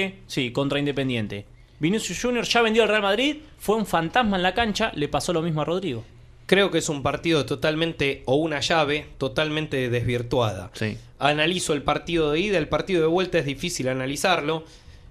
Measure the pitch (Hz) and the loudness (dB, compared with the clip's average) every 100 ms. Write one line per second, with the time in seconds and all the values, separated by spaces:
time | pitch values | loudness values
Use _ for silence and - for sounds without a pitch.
0 | 190 - - - 123 127 139 143 143 135 | 0 -6 -8 -4 -2 0 0 0 -2 -2
1 | 135 117 101 101 - - - - 151 214 | -2 -2 -4 -6 -12 -20 -20 -4 0 0
2 | - 170 247 240 196 240 226 220 214 214 | -2 -4 -2 0 2 4 4 6 4 4
3 | 196 208 277 302 - - - 220 202 170 | 2 2 2 -2 -10 -6 0 0 2 0
4 | 165 254 226 190 185 185 226 190 220 - | 2 2 2 2 2 2 0 0 -2 -2
5 | 143 143 - 170 165 151 147 180 190 117 | -2 -2 0 0 0 -2 -2 -2 -4 -6
6 | - - - - - 185 196 160 - 143 | -10 -18 -20 -14 2 4 4 2 0 -2
7 | 139 147 165 160 123 139 160 156 165 160 | -2 -2 2 2 2 0 0 0 -2 0
8 | 139 135 - 139 160 143 - 165 143 151 | -2 -2 0 2 2 -2 0 2 2 0
9 | 147 - 131 131 156 151 151 139 127 120 | -6 -6 -4 0 -2 -2 -2 -2 0 0
10 | 120 120 120 135 110 95 92 - 110 107 | 0 -2 0 0 0 -2 -10 -6 -4 -4
11 | - - 139 151 156 185 - 147 139 147 | -12 -2 0 2 0 0 -2 -2 0 -2
12 | - 170 156 156 208 185 147 151 160 180 | -2 0 0 0 0 0 0 -2 0 0
13 | 160 175 180 170 139 135 175 - 127 131 | 2 2 0 0 -2 -4 -4 -4 -2 -2
14 | 131 143 196 165 147 160 160 - - - | -4 0 2 2 0 -4 -6 -18 -20 -20
15 | - | -16